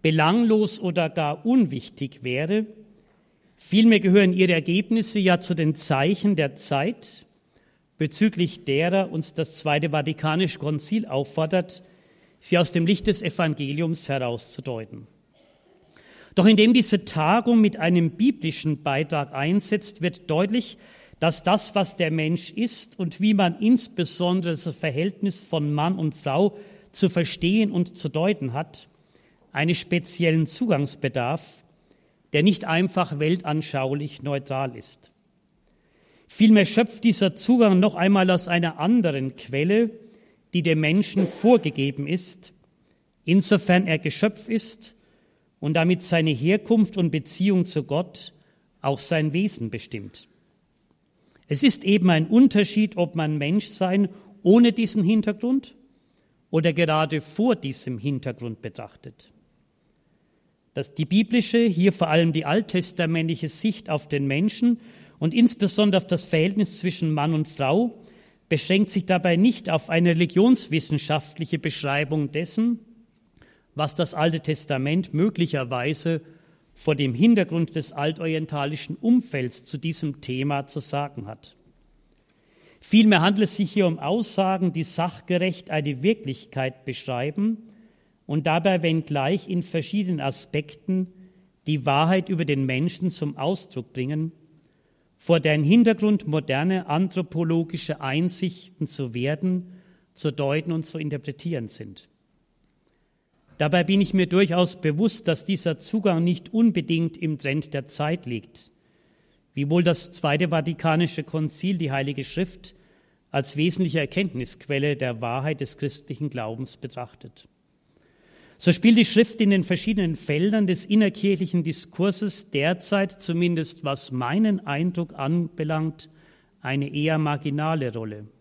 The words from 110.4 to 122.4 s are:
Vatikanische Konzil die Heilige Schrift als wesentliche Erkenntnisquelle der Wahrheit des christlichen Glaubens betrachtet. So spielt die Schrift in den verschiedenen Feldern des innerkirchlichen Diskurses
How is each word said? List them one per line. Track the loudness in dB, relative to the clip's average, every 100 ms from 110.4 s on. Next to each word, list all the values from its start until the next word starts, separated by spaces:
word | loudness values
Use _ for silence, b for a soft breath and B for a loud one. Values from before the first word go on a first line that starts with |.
| 0
Vatikanische | 0 -2 -4 0 0 0 -4
Konzil | -8 -4 -6 -4 -4 -4
die | -4
Heilige | -4 -4 -6
Schrift | -8 -6 -6 -8 -20 b b b b b b
als | -6 -4 -2
wesentliche | -2 0 -2 0
Erkenntnisquelle | -2 -2 -4 -4 -10 -12 -6 -2 -2 -2
der | -4 -4
Wahrheit | -4 -4 -4 -4
des | -8 -6
christlichen | -8 -8 -14 -8 -8
Glaubens | -6 -8 -8 -12 -12
betrachtet. | -14 -12 -14 _ -20 -20 _ _ _ _ _ b b b b b b b
So | 2
spielt | 4 6 6
die | 6
Schrift | 4 2 2
in | 2
den | 2
verschiedenen | 2 -2 -2 -2 -2 -4
Feldern | -4 0 2 2 2
des | 0 2
innerkirchlichen | 4 4 2 -2 0 0 -2
Diskurses | -2 -6 -10 -2 -2 -2 -6 -8